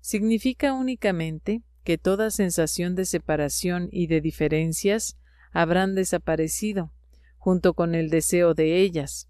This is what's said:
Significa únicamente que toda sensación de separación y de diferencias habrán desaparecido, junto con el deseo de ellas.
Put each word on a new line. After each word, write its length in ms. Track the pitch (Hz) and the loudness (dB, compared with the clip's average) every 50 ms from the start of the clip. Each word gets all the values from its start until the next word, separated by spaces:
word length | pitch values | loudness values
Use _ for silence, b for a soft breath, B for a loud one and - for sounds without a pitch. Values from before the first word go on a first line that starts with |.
Significa 720 | _ - - 214 202 220 226 220 - 262 254 _ - 285 269 | _ -4 -4 -2 0 2 0 2 0 -2 -2 _ 0 0 0
únicamente 880 | 262 262 254 262 - - 208 190 170 165 160 156 156 - - 208 233 - _ _ _ _ | 0 -2 -4 -4 -2 -2 -2 0 0 -2 -4 -6 -8 -4 -4 -4 -4 -6 _ _ _ _
que 120 | - 170 | -2 -2
toda 340 | 165 - - 190 196 220 220 208 | 0 2 0 0 2 0 -2 0
sensación 640 | - 202 180 165 - 165 151 - - 175 180 180 | 0 0 0 2 0 0 0 0 -4 -4 -2 -2
de 80 | 180 185 | -2 -4
separación 840 | 180 - 170 - - 156 151 147 143 - - - 180 175 180 180 - - | -2 -2 -4 -2 -2 -2 0 0 -2 -4 -4 -2 -2 -2 -2 -6 -6 -4
y 160 | - 175 156 | -4 -2 2
de 120 | 165 160 | 2 0
diferencias 960 | 151 160 156 - 156 151 151 156 160 165 160 - - 196 202 226 - - - b b b b b b b b | 0 -2 -2 0 -2 0 2 0 0 0 -2 0 0 0 0 0 -2 -6 -10 b b b b b b b b
habrán 420 | - 170 160 175 180 190 190 190 | 0 2 2 2 2 2 0 0
desaparecido, 1000 | 190 185 - - 170 - - 160 156 160 160 - - 214 214 208 196 170 156 - - _ _ _ _ _ _ _ | -2 -2 0 -2 -2 -2 -2 -2 0 0 -2 -2 -4 -4 -4 -2 -4 -4 -6 -10 -20 _ _ _ _ _ _ _
junto 380 | _ - 185 185 180 - 190 165 | _ 0 0 0 4 4 2 4
con 200 | - 175 170 170 | 4 0 0 2
el 160 | 165 165 156 | 0 0 2
deseo 440 | 156 165 151 - - 175 175 170 160 | 2 2 2 2 2 4 4 4 4
de 260 | 156 160 156 165 180 | 4 2 2 4 4
ellas. 480 | 190 202 170 160 139 139 - - - _ | 2 2 2 -2 -6 -6 -8 -12 -14 _